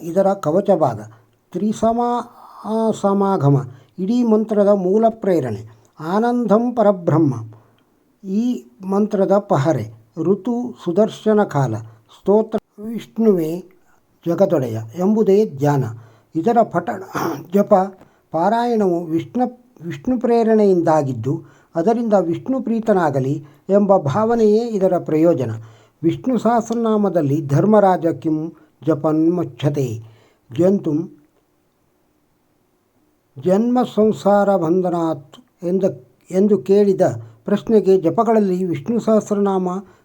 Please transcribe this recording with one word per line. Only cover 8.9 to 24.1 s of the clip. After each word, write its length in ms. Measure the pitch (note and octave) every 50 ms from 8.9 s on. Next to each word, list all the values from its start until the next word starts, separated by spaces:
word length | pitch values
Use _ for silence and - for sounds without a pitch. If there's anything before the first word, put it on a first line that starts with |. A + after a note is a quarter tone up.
| G3 G3+ G#3+ G#3 G#3+ F#3+ F#3+ E3+ G3
ಪಹರೆ. 560 | G3+ G3+ - F#3 C#3+ C3+ E3 D3 A#2+ G#2+ A2 - - _ _ -
ಋತು 600 | E3 D3+ F3 G#3 G3 - B3+ A#3 A#3+ B3 A#3+ - - -
ಸುದರ್ಶನ 600 | F3 E3 G3+ A3 G3 - - - G#3+ G#3+ G#3+ G3+
ಕಾಲ. 320 | G3+ - C#3+ C3+ A2+ A2 A2 - - - _ _ _ - _
ಸ್ತೋತ್ರ 380 | - F#3 G3+ A3 G#3+ A3 - G3 _ _ _ -
ವಿಷ್ಣುವೇ 840 | G#3 A3+ A#3 G#3 - - - A3 A3+ A3 G3 F3 D#3+ D#3 E3+ F#3 - - _ _ _ _ _ _ _ _ _ _ -
ಜಗದೊಡೆಯ 520 | E3 E3+ F3 G3 D#3+ E3+ C#3+ B2+ A#2 A2 A2 A2 - - E3+
ಎಂಬುದೇ 460 | F3+ G3+ A3 A3+ G#3 F#3 F#3+ G#3 A3
ಧ್ಯಾನ. 380 | F3 C#3+ C#3 C#3+ C#3+ D3 C#3 B2 A2 - - - - _ _ _ _ -
ಇದರ 220 | D#3+ - A3+ A#3 A#3 G#3
ಪಠಣ, 400 | G#3 - F3 F3 F3+ G#3 F#3+ - - - - - E3+ D3 C#3 - - -
ಜಪ, 200 | G3+ G3+ - G#3 F#3 F#3+ G3+ - _ - _ _ _ _ _
ಪಾರಾಯಣವು 760 | - D#3+ E3+ G3+ A3+ A#3 A#3+ A#3+ A#3 G#3+ G3+ F#3 E3+ E3+ F3
ವಿಷ್ಣು, 600 | D#3+ D#3+ E3 D#3+ - - A#3+ B3 B3 B3 - _ _ _ _
ವಿಷ್ಣು 380 | D#3 E3+ D3 C#3 - B3+ B3+ A3
ಪ್ರೇರಣೆಯಿಂದಾಗಿದ್ದು, 1200 | - A3+ A#3 A#3 A3+ A3 A3 G#3+ G#3 G3 F#3 F3 E3 E3+ D#3 D#3 C#3 C3 B2 A2+ A2 C3+ D#3+ E3 - - _ _ _ _ -
ಅದರಿಂದ 380 | E3 E3 A3 A#3 A#3+ A#3 A3 G#3+
ವಿಷ್ಣು 480 | F#3+ F3 E3 E3 - - - C4+ C4
ಪ್ರೀತನಾಗಲಿ 840 | - G#3+ A3+ A3+ A3+ A3+ G3+ F#3 E3+ D3 C3 C#3 B2+ C3+ D3+ D#3 - - _ _ _ -
ಎಂಬ 280 | F#3+ G3+ G#3 F#3 G3
ಭಾವನೆಯೇ 720 | - D3 C3+